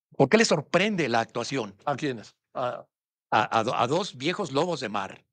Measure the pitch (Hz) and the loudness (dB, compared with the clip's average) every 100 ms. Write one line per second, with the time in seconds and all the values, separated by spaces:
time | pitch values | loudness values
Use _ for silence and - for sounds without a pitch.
0 | _ - - 220 226 170 - 175 208 190 | _ 0 4 6 4 2 2 0 0 0
1 | 135 117 113 120 117 135 107 95 - 135 | 0 0 0 -4 -4 -4 -6 -8 -6 -4
2 | 147 117 101 _ _ - 123 - - _ | -4 -6 -12 _ _ -6 -6 -6 -14 _
3 | _ _ - 117 - 113 110 - 120 160 | _ _ 0 2 4 2 0 0 0 0
4 | 208 131 143 180 180 135 180 156 120 104 | -2 -6 -6 -4 -2 -2 -2 -2 -4 -6
5 | 95 - _ | -6 -10 _